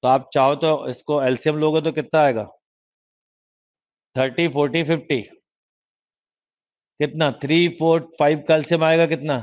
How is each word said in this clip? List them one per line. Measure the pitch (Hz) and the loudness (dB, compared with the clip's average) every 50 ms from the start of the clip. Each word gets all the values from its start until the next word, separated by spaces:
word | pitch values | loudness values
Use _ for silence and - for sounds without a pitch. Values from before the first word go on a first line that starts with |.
तो | - 127 | 4 2
आप | 131 139 135 - - | 2 2 0 -2 0
चाहो | 143 131 135 147 | 0 2 2 0
तो | 139 156 160 156 139 - 131 | 0 0 0 0 -2 -4 -10
इसको | 123 - _ - 147 147 | -12 -12 _ -4 -2 0
एलसीएम | 135 127 127 120 - 156 151 151 | 0 0 -2 0 -2 -4 -2 0
लोगे | 156 156 156 160 | 0 0 0 0
तो | 147 160 | -2 -2
कितना | 135 156 139 - - 160 | -4 -4 -8 0 2 2
आएगा, | 151 143 123 110 104 - - _ _ _ _ _ _ _ _ _ _ _ _ _ _ _ _ _ _ _ _ _ _ _ _ _ _ _ _ _ _ _ _ | 4 4 2 0 -6 -8 -14 _ _ _ _ _ _ _ _ _ _ _ _ _ _ _ _ _ _ _ _ _ _ _ _ _ _ _ _ _ _ _ _
थर्टी, | 127 131 135 120 - 170 165 | -2 -2 -2 0 -2 -2 -2
फ़ोर्टी, | 131 143 147 143 127 170 165 | 0 0 -2 0 0 -2 -2
फ़िफ्टी, | 143 165 156 135 - 151 120 101 - - _ _ _ _ _ _ _ _ _ _ _ _ _ _ _ _ _ _ _ _ _ _ _ _ _ _ _ _ _ _ _ _ _ | 0 -2 -4 -2 -4 -4 -4 -4 -8 -18 _ _ _ _ _ _ _ _ _ _ _ _ _ _ _ _ _ _ _ _ _ _ _ _ _ _ _ _ _ _ _ _ _
कितना, | 147 143 143 156 160 143 127 - | -6 -6 -2 -2 -2 -2 -2 -4
थ्री, | - 139 156 170 175 170 170 - | -4 0 2 2 2 0 -2 -2
फ़ोर, | 156 165 165 165 - - - - | 0 2 2 0 -2 -6 -4 0
फ़ाइव | 151 147 156 151 151 - | 2 2 2 0 0 0
का | 160 | 0
एलसीएम | 156 147 - 170 160 160 | 0 2 0 -2 0 2
आएगा | 160 165 165 170 | 2 4 2 2
कितना? | 151 160 143 139 156 143 123 | 0 0 -4 -4 -4 -4 -4